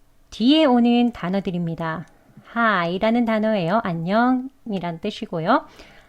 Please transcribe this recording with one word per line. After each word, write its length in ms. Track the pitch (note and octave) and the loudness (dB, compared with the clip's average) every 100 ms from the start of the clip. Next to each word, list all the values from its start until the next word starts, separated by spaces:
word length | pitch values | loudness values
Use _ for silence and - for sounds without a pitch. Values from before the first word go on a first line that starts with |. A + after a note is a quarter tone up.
| _ _ _ | _ _ _
뒤에 340 | - A3+ D#4 D4+ | -2 2 4 4
오는 460 | B3 A#3+ A#3+ A#3+ | 4 4 4 2
단어들입니다. 920 | - F3 G3 F#3+ F3 E3+ E3 E3 E3 D#3 - _ - - A#3 | -2 -4 -4 -4 -4 -4 -4 -6 -6 -10 -20 _ -20 -10 -2
Hi라는 720 | A3+ G3 E3+ F#3 A3 A#3 A3+ | 0 2 0 0 0 2 2
단어예요. 560 | A3 A3 G#3+ E3 G#3+ | 0 0 0 0 0
안녕이란 1160 | G3 E3 E3 G#3+ B3 B3+ C4 - A#3+ G3 F3 E3 | -2 -4 0 2 2 0 -4 -12 -8 -6 -6 -6
뜻이고요. 640 | G#3 - G#3+ E3+ E3 C#4 - - - - | -8 -8 -8 -4 0 0 -2 -14 -20 -20